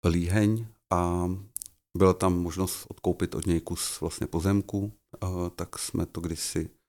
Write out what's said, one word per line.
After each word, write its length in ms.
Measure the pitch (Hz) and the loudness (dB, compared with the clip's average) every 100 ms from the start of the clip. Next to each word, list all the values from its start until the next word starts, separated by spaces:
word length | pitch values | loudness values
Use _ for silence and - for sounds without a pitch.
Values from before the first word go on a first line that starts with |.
| 87 | 4
líheň 580 | 85 85 101 104 110 113 - _ | 2 2 4 4 2 -4 -14 _
a 380 | 90 87 87 90 95 101 - - _ _ 87 | 0 2 0 0 -4 -8 -12 -12 _ _ 4
byla 160 | 95 | 6
tam 260 | 90 95 90 | 6 4 2
možnost 480 | 87 85 92 - - | 0 -2 -4 -4 -10
odkoupit 460 | - - 87 87 | -4 -2 0 -2
od 120 | - - | -2 0
něj 140 | 85 | 0
kus 400 | - 87 - - | 0 -6 -6 -4
vlastně 260 | 82 - - | -6 -4 -4
pozemku, 680 | 85 92 101 - 101 104 - _ - | 0 2 2 0 -4 -4 -8 _ -8
eh, 20 | 92 92 87 - | -6 -4 -6 -6
tak 220 | 87 - | -10 -8
jsme 280 | - 87 87 | -4 -2 -4
to 140 | - | -4
kdysi 500 | 85 82 - - 80 _ | -6 -6 -4 -4 -6 _